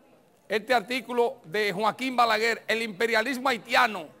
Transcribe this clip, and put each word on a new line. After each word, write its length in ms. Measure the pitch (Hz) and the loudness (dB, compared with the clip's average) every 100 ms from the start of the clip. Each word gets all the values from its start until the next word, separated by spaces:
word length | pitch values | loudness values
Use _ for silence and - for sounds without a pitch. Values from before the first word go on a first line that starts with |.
| _ _ _ _ - | _ _ _ _ -4
este 240 | 214 220 | -4 2
artículo 640 | 247 226 254 220 240 240 - 160 | 0 0 -4 -2 0 0 -2 -6
de 260 | 196 208 | -2 -2
Joaquín 460 | 185 214 - 262 247 | 0 -2 -2 -2 2
Balaguer, 460 | 233 214 226 220 - | 4 4 2 0 -2
El 140 | 220 | -2
imperialismo 680 | 226 185 226 220 226 254 262 | -2 -2 0 2 0 -2 -2
haitiano. 600 | 233 233 254 240 202 147 - | -2 0 2 2 0 -12 -18